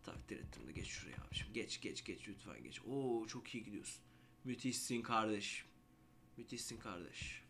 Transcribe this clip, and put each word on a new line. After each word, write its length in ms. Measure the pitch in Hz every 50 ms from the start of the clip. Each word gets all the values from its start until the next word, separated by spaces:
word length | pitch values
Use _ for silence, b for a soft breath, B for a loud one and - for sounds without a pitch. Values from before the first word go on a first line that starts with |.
| - -
Takdir 300 | - - - - 101 -
ettim 300 | - - - - - -
de 40 |
geç 160 | - - - -
şuraya 280 | - - - - -
abiciğim. 360 | - - - - - - -
Geç, 280 | 110 120 107 - - -
geç, 240 | - 98 - - -
geç, 240 | - 98 - - -
lütfen 340 | - - - - 76 60
geç. 180 | - - - - - -
Oo, 360 | 131 139 135 127 117 113 113
çok 280 | 113 - 123 120 - -
iyi 100 | 117 110
gidiyorsun. 380 | 110 104 95 - - - - B B B B B B B B -
Müthişsin 580 | 127 - - - 127 117 - - - 123 120
kardeş. 600 | 113 117 117 110 110 107 107 104 101 - - - - - - - - - - - - - - - - - -
Müthişsin 420 | - 117 - 123 117 - - 120 110
kardeş. 640 | - 113 95 87 85 - - - - - - - - -